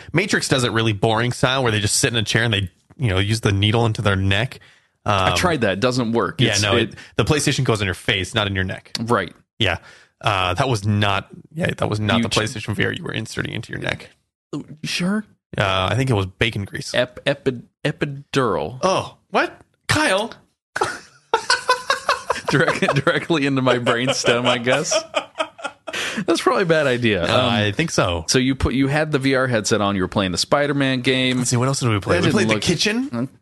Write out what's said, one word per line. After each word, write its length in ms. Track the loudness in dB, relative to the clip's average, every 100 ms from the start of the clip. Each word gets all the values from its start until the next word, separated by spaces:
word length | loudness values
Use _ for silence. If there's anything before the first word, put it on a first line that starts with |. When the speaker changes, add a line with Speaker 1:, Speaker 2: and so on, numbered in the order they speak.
| -4
Speaker 1:
Matrix 340 | -2 0 0 2
does 160 | 0
it 80 | 2
really 220 | 2 0
boring 380 | 2 2 2 0
style 300 | 0 0 2
where 80 | 2
they 80 | 2
just 180 | 0 0
sit 140 | 0
in 40 | 0
a 60 |
chair 200 | 0 0
and 100 | 2
they, 180 | 0 -2 _ _ -4
you 120 | 0
know, 100 | 0
use 220 | 0 0
the 100 | 2
needle 340 | 2 4 4 2
into 160 | 2
their 140 | 2 2
neck. 440 | 2 0 -2 -6 -20 _ _ _ 0
Speaker 2:
I 260 | 2 2
Speaker 1:
Um, 60 | 2
Speaker 2:
tried 240 | 0 2
that. 120 | 0
It 60 | 2
doesn't 320 | 0 0 0
work. 280 | 0 0 2
Speaker 1:
Yeah, 100 | 0
Speaker 2:
It's, 100 | 2
Speaker 1:
no, 140 | 2 2
Speaker 2:
it 140 | 0
Speaker 1:
it, 60 | -6 -10 -2
the 80 | 2
PlayStation 380 | 2 2 0
goes 180 | 0 0
in 40 | 0
your 80 |
face, 400 | -4 -2 -2 0
not 140 | -2 0
in 80 | 0
your 80 |
neck. 280 | -2 -6 -10 -6
Speaker 2:
Right. 320 | 0 0 0 -10 _ -2
Speaker 1:
Yeah. 180 | -2 -2 -8 -20 _ _
Uh, 340 | -2 0 0 0
that 120 | 0
was 180 | 0 0
not, 420 | 2 2 0 -4 -18 -16
yeah, 180 | -6 -4 -2
that 120 | -2
was 100 | -2
not 180 | 0 0
Speaker 2:
You 60 |
Speaker 1:
the 60 | 2
Speaker 2:
ch- 80 | 0
Speaker 1:
PlayStation 360 | -2 -4 -6 -2
V 100 | -2
R 60 |
you 120 | -4
were 100 | -8
inserting 400 | -8 -8 -6 -6
into 180 | -6 -8
your 80 | -6
neck. 280 | -6 -6 -10 _ _ _ -12
Speaker 2:
You 140 | -12 -12 -12
sure? 420 | -8 -4 -2 -2 -6 _ -12 -4
Speaker 1:
Uh, 320 | 0 0 0
I 40 | 0
think 140 | 2
it 40 |
was 120 | 0 0
bacon 400 | -2 -2 -2 -8
grease. 280 | -10 -4
Speaker 2:
Ep-, 260 | -2 -2 -2 -4
epi-, 360 | -2 -2 -4 -12 _ -6
epidural. 960 | -4 -6 -6 -4 0 2 0 -4 -2
Speaker 1:
Oh, 340 | -2 -2 -4 -14 _
what? 320 | -2 -2 -6 -20 _ -2
Kyle? 460 | 0 2 0 -2 -10 _ _ _ -4
<laughs> 60 | -4 -4 -16 _ -4 -4 0 -2 0 -2 0 -4 -2 -4 -2 -6 0
Speaker 2:
Direct-, 460 | 2 2 0 0 0
directly 500 | 2 0 0 0 0
into 160 | 2
my 160 | 2 2
brainstem, 680 | 2 0 0 0 2 2 2
I 120 | 0
guess. 400 | 2 0 0 -2 -2 -6 -6 -8 -8 -8 -14 -12 -12 -8 -6 -6 -2
That's 160 | 0
probably 220 | 2 2
a 40 | 2
bad 200 | 2 2
idea. 360 | 2 2 2
Speaker 1:
Uh, 20 | 2 2
Speaker 2:
Um, 100 | 2
Speaker 1:
I 180 | 2 0
think 180 | 0 -2
so. 320 | 2 0 0 0
Speaker 2:
so 120 | 2
you 160 | 2 0
put, 180 | 0
you 140 | 2 0
had 240 | 0 0
the 80 | 0
V 160 | 2 2
R 120 | 2
headset 340 | 0 2 2
on. 140 | 2 0
You 60 |
were 40 | 0
playing 240 | 0 0
the 60 | 0
Spider-Man 640 | 0 2 2 0 0 0
game. 360 | 0 2 2 0
Speaker 1:
Let's 100 | 0
see, 80 | 2
what 100 | 2
else 120 | 0
did 80 | 0
we 100 | 0
play? 160 | 2 2
Speaker 2:
That 60 |
Speaker 1:
We 40 | 2
Speaker 2:
didn't 60 |
Speaker 1:
played 160 | 2 2
the 40 | 0
Speaker 2:
look 80 |
Speaker 1:
kitchen. 640 | 0 0 0 -2 -2 -4 -6 _